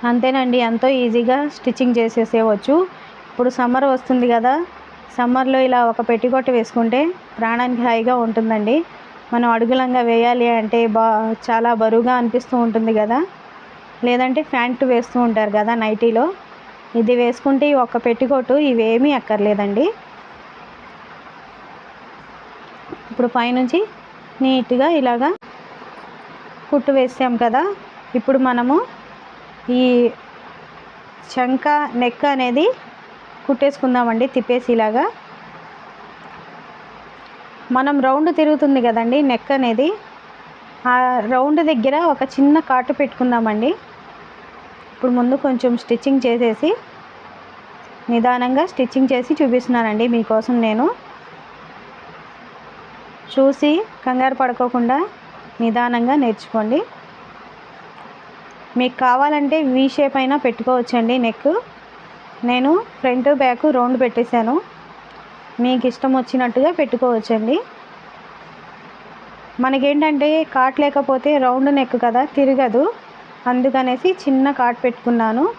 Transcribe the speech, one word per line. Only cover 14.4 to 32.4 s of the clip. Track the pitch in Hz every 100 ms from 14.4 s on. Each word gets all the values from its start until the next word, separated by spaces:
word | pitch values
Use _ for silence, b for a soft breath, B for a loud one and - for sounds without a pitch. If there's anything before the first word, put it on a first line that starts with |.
| 302
ప్యాంట్ | 254 240 247 262
వేస్తూ | 240 233 247 240
ఉంటారు | 220 214 208
కదా | 214 233
నైటీలో, | 220 214 233 226 302 392 - - - - - 233
ఇది | 220 247
వేసుకుంటే | 240 247 285 277 294
ఈ | 285
ఒక్క | 233 - 240
పెట్టికోట్ | 233 262 269 254 269 294
ఇవేమీ | 233 220 226 285 269
అక్కర్లేదండి. | - 214 208 202 202 202 330 453 - - - - - - - - - - - - - - - - - - - - - - - - - - - - - - -
ఇప్పుడు | 226 247 240
పైనుంచి | 240 247 254 339 415 - - - - -
నీట్‌గా | 262 262 240 247 285 330
ఇలాగా | 262 240 277 392 - - - - - - - - - - - - -
కుట్టు | 294 262 269
వేసాం | 254 - 254 240
కదా, | 233 240 359 392 - - - 254
ఇప్పుడు | 254 269 262
మనము | 240 247 302 494 - - - - - - - - 247
ఈ | 254 247 240 - - - - - - - - - - - -
చంక | - 247 262 294 294 294 233
నెక్ | 247 240 294
అనేది | 269